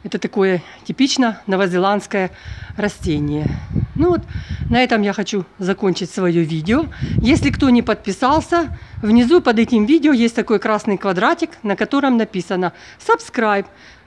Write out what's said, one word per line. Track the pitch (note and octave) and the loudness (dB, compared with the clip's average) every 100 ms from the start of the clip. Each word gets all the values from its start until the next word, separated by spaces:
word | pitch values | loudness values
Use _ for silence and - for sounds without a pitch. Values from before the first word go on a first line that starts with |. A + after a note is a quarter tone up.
Это | - A3 | -10 -6
такое | - G#3 F#3+ F3+ - - | -4 0 0 0 -4 -16
типично | - - C4 - A#3+ F#3+ - | -8 -2 0 2 0 -2 -2
новозеландское | F#3+ G3 F3+ G3 G3+ - G3+ F#3 - - - - - | 0 0 2 2 0 -2 -4 -4 -6 -16 -16 -14 -6
растение. | G#3 - - D3 D3 D3+ D#3 - - - - | -6 -4 -4 -2 -2 -2 -4 -4 -6 -4 -4
Ну | - E4+ | 0 0
вот, | E4+ - - - - - | 0 -4 -10 -8 -8 -2
на | A#3 | 0
этом | B3 B3+ | 2 2
я | D4+ | 0
хочу | C#4 F#3+ G3+ E3+ - | -2 -4 -4 -6 -6
закончить | F#3 F#3+ G3 E3+ F3+ | -4 -2 -2 -2 -6
свое | - F3+ E3+ | -2 0 0
видео. | D#3 D#3+ D#3+ C4 D#4+ - - - | 0 -2 0 0 -2 -6 -4 0
Если | A#3 D#4+ C#4+ | 2 4 2
кто | - C#4 | 0 2
не | A#3+ | 2
подписался, | A#3 G#3 G#3 F#3 B3+ D#4 - E4+ D4 - - - | 2 -2 -4 0 2 2 2 0 -2 -8 -16 -6
внизу | G#3+ A#3 B3 F4 | 2 4 6 4
под | B3+ A3+ | 4 2
этим | A3+ A3+ | 4 2
видео | G#3 D#4+ D4 | 4 4 4
есть | B3 A#3 | 4 2
такой | A#3 G#3+ G#3 | 0 0 0
красный | A3+ G#3+ - F#3+ | 0 -2 -2 -2
квадратик, | G3+ F#3 B3 E4+ E4+ - | -2 0 0 0 -4 -6
на | G#3 G3 | -4 -4
котором | A3 C#4 C4+ A#3 | -2 0 2 2
написано | G#3+ F3+ - F#3 F3 - - - | 0 -4 -4 -2 -4 -6 -18 -8
«Subscribe». | - A#4 - - A3 G3+ - - - - | -2 -2 -2 -2 0 0 -4 -12 -20 -20